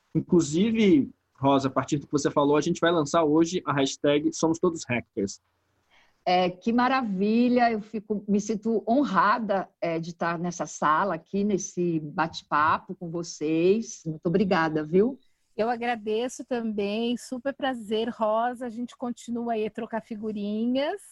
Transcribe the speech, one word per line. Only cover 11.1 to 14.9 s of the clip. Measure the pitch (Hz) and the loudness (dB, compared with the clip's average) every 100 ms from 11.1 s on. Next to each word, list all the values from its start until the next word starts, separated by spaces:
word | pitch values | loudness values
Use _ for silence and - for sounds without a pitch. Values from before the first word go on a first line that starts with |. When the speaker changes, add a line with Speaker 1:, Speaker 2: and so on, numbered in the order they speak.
Speaker 2:
aqui, | 160 - 196 | -2 -4 -2
nesse | 208 180 - 175 175 160 | 0 -2 -2 -2 -2 -2
bate-papo | 151 151 165 - - 147 156 202 - | -4 -4 -4 -6 -2 2 2 0 -4
com | 180 175 | -12 -8
vocês. | 170 170 - 151 160 180 220 226 - | -8 -8 -4 0 2 4 2 -2 -10
Muito | 165 156 175 | -10 -4 0
obrigada, | 196 196 165 160 156 | 2 2 2 0 -2
viu? | 151 | 0